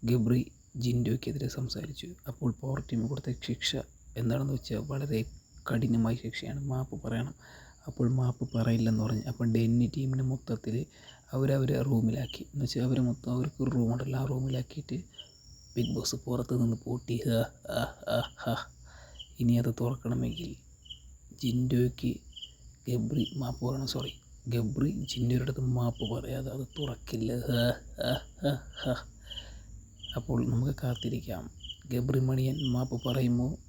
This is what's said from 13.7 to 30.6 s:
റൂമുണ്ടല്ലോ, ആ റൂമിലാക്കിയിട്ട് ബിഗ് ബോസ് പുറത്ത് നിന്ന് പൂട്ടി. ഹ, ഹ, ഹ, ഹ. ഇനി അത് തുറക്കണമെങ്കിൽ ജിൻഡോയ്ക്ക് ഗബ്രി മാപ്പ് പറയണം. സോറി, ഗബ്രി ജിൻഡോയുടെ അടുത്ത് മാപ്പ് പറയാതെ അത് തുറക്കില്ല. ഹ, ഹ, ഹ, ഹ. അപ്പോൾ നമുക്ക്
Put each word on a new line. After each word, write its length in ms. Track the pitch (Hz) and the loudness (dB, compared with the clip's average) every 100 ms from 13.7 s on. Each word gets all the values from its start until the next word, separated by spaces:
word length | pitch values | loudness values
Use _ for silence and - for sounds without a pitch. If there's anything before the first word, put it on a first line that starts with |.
റൂമുണ്ടല്ലോ, 480 | 123 117 123 131 127 | 2 2 2 0 -2
ആ 60 | 131 | 0
റൂമിലാക്കിയിട്ട് 720 | 127 131 127 127 - 147 127 - - - - - - - - | 0 0 -2 -4 -8 -6 -6 -6 -16 -20 -20 -20 -20 -8 -2
ബിഗ് 180 | 117 104 | 0 0
ബോസ് 200 | - 131 | -2 -4
പുറത്ത് 460 | - 123 123 127 | -2 -2 0 2
നിന്ന് 160 | 117 113 - | 2 2 -2
പൂട്ടി. 340 | 123 - 120 131 | -6 -2 -2 2
ഹ, 160 | 113 113 - - | 2 2 -4 -4
ഹ, 160 | 117 117 - - | -2 -2 -4 -2
ഹ, 140 | - - - | 0 0 -4
ഹ. 180 | - 117 - - - - - - - - | -2 -2 -4 -16 -20 -20 -20 -18 -18 0
ഇനി 180 | 117 120 | 4 4
അത് 160 | 123 117 | 4 0
തുറക്കണമെങ്കിൽ 720 | 120 127 117 123 123 113 170 - - - - - - - - - | -2 -2 -2 -2 -2 -4 -8 -12 -16 -20 -18 -18 -18 -20 -20 -4
ജിൻഡോയ്ക്ക് 680 | 127 120 127 123 123 - 123 - - - - - - - - | 0 2 4 4 4 2 -2 -2 -8 -16 -16 -18 -20 -14 -4
ഗബ്രി 400 | 123 113 139 113 151 | -2 0 0 0 -2
മാപ്പ് 300 | 127 127 123 | -4 -2 -2
പറയണം. 220 | 135 135 | -2 -2
സോറി, 260 | 135 131 - - - - | -4 -6 -10 -18 -16 -2
ഗബ്രി 440 | 117 110 - 143 | 0 0 2 0
ജിൻഡോയുടെ 520 | 196 - - 120 123 | 0 -4 0 2 2
അടുത്ത് 180 | 127 131 | 2 0
മാപ്പ് 440 | 127 123 120 - - | 0 2 2 0 -2
പറയാതെ 400 | - - 127 131 | -2 -4 -4 -4
അത് 180 | 131 131 - | -6 -8 -6
തുറക്കില്ല. 560 | 143 120 - 117 110 120 | -6 -6 -6 -2 0 -2
ഹ, 120 | 120 120 120 - - - | 0 2 2 0 -6 -4
ഹ, 160 | - 123 - - | -2 -2 -4 -4
ഹ, 140 | 143 139 - - | -2 -2 -6 -6
ഹ. 160 | - 123 - - - - - - - - - - - - | -2 -2 -4 -18 -14 -14 -12 -16 -16 -18 -18 -18 -8 -8
അപ്പോൾ 340 | 123 123 120 | -2 0 2
നമുക്ക് 260 | 117 | 2